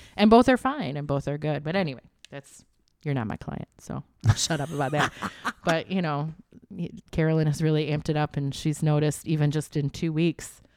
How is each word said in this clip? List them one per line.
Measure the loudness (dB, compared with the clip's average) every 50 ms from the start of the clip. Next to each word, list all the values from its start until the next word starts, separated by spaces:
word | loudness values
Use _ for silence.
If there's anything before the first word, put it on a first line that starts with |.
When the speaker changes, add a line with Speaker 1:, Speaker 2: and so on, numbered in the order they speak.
| -18 -8 0
Speaker 1:
and | 4 6 8
both | 8 8 8 6
are | 4
fine | 2 2 -2 -4 -4 -6 -6 -6
and | -6 -4
both | -2 -2 -2 -2
are | -4 -6
good. | -4 -2 -2 -2 -2 -4
But | -2 -2
anyway, | -2 -2 -2 -4 -10 -14 -20 _ _ -20 -18
that's, | -18 -18 -18 -20 -20 -20 -20 _ _ _ _ _ _ _ -4
you're | -2 -2
not | -2 -2
my | -4 -6
client, | -8 -8 -10 -10 -10 -10 -14 _ -18
so | -12 -10 -10 -10 -10 _ _ _ 2
I'll | 2 2
shut | 2 2 -2 -2 -2
up | -4 -4
about | -4 -4 -2 -2
that. | 0 0 0 -2 -2
Speaker 2:
<laughs> | -6 -10 -10 -8 -8 -8 -8 -8 _ -2
Speaker 1:
But, | 0 0 0 -2 -4
you | -4 -4
know, | -2 -2 -2 -4 -4 -6 -8 -12 -18 _ -20 -20 -20 -14
y-, | -10 -10 -10 -10 -10 -14 -14 -6
Carolyn | -2 0 2 2 4 2 2
has | 2 2 2
really | 2 2 2 2 0
amped | 0 -2 -4 -2 -2
it | 0
up, | 0 0 -2 -2
and | -4 -4 -4 -4
she's | -2 -2 -2 -2 0
noticed | 2 2 4 4 2 0 0 -2 -2
even | -2 0 2 2 2
just | 2 0 -4 -4 -2
in | -2 -2 -2
two | -2 -2 -2 -2
weeks | 0 2 2 2 0 -2 -8 -16 -18 -20 -20 _ _